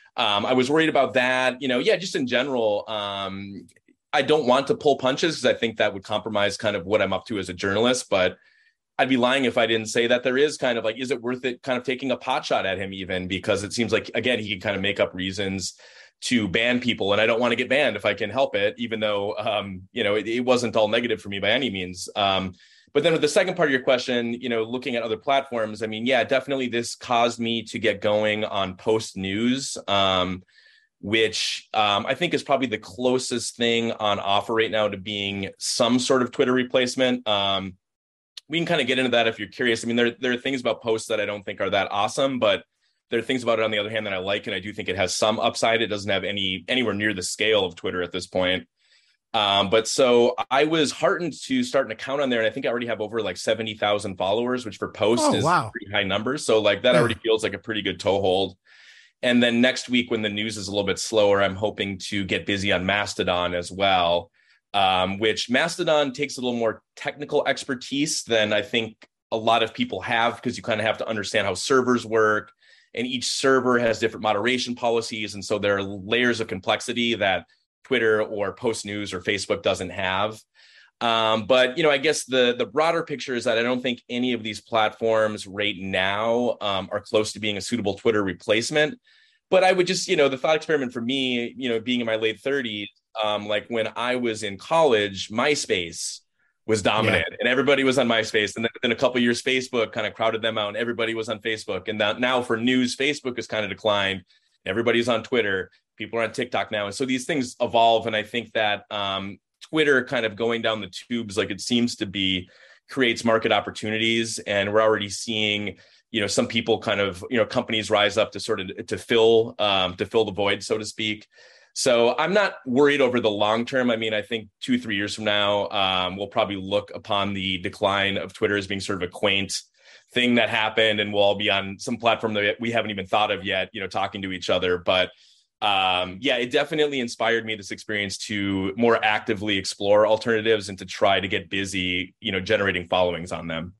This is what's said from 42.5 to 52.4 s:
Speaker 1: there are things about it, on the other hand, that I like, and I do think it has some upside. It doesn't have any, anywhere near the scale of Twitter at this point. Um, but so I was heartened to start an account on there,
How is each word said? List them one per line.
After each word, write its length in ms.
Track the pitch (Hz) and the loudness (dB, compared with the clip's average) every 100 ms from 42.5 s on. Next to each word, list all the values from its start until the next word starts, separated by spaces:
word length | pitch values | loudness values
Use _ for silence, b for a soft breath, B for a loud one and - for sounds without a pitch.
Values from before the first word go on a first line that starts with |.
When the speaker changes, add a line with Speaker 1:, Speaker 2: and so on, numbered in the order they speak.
| 92 - _ _ _ _ | 2 -2 _ _ _ _
Speaker 1:
there 80 | 117 | -4
are 40 | |
things 200 | 113 131 | -2 -2
about 160 | 113 113 | 0 0
it, 40 | |
on 80 | 110 | 0
the 60 | 107 | -2
other 100 | 101 | -2
hand, 160 | 110 107 | -4 -4
that 80 | |
I 40 | 95 | -4
like, 280 | 92 104 110 | -2 -4 -4
and 60 | |
I 60 | 98 | -8
do 140 | 98 | -8
think 160 | 101 98 | -8 -6
it 80 | 95 | -2
has 180 | 92 - | 0 2
some 240 | 107 110 | 0 2
upside. 420 | 117 - 117 113 | -2 0 2 2
It 60 | 110 | 0
doesn't 240 | 104 98 | -2 -2
have 140 | 98 95 | -2 -2
any, 400 | 101 95 92 - | -4 -4 -4 -2
anywhere 260 | 127 117 | 0 0
near 200 | 101 107 | 0 -2
the 100 | 92 | -2
scale 400 | 87 - 107 107 | -6 -2 2 2
of 120 | 95 90 | 0 -4
Twitter 260 | 98 90 | -6 -4
at 100 | 87 | -4
this 160 | 92 90 | -6 -4
point. 400 | 92 90 92 - _ b b b b _ | 0 0 0 -4 _ b b b b _
Um, 360 | 113 104 101 98 | 0 2 2 4
but 180 | 113 110 | 2 2
so 480 | - 127 120 120 - - | 2 6 6 4 2 0
I 160 | 131 156 | 2 2
was 260 | 160 135 | 2 0
heartened 420 | - 165 180 170 123 | 2 0 0 -4 -8
to 200 | - 131 | -2 -2
start 220 | 123 139 120 | 0 0 -2
an 80 | |
account 280 | 107 - 139 | -6 -6 -2
on 80 | 135 | 0
there, 100 | 117 | 2